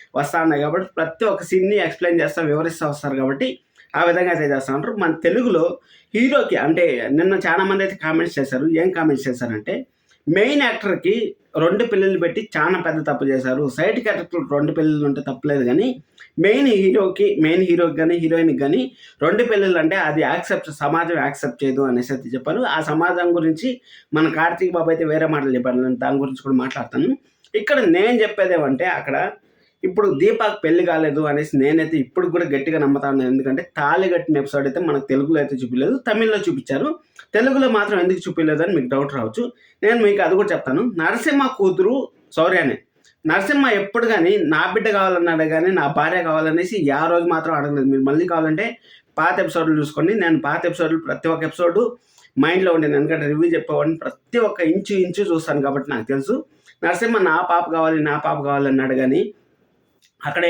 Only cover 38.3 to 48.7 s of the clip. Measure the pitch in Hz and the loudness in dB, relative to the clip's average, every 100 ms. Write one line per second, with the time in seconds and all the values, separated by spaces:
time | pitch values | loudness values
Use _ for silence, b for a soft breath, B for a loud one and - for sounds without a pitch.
38.3 | 160 156 151 175 165 123 135 139 139 110 | -2 0 0 0 0 0 -2 -2 -4 -6
39.3 | - 240 - b b 202 240 208 202 165 | -4 -8 -8 b b 0 4 4 2 2
40.3 | 185 196 170 - 139 247 170 170 233 311 | 2 2 -2 -2 -2 -2 -2 -2 0 0
41.3 | 277 262 - 190 175 190 269 - _ _ | 2 0 0 0 2 2 0 -4 _ _
42.3 | - 170 185 143 - - _ b b 156 | 0 2 2 0 -2 -8 _ b b -2
43.3 | 180 196 285 262 202 202 233 226 208 170 | 0 2 2 2 0 -2 -2 0 2 2
44.3 | 208 151 156 180 214 220 202 190 180 170 | 2 2 0 0 0 0 2 2 2 0
45.3 | 160 156 160 180 180 143 151 156 180 165 | 0 0 0 2 2 0 0 0 0 0
46.3 | 156 160 160 180 208 143 139 165 175 170 | 0 0 0 -2 -2 0 0 2 0 2
47.3 | 160 160 151 147 143 131 135 135 151 180 | 0 -2 -2 -2 0 2 2 2 2 0
48.3 | 165 160 156 233 | 0 0 0 -4